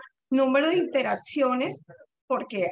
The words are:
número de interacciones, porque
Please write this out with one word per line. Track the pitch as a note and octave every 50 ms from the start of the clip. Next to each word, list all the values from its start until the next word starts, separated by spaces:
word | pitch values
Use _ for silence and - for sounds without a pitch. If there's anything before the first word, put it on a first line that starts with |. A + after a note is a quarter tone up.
| - - _ _ _ _
número | B3+ C4 C4+ C4 C4 C#4 D4 D#4+
de | F4+
interacciones, | F4+ E4 - - C4+ A#3+ G#3+ G3+ G3 - - - D4 C4+ B3 B3+ B3+ C#4 F#4+ - - - - - - - _ _ _ _
porque | _ C4 - - - A3+ G3+ F3+ F3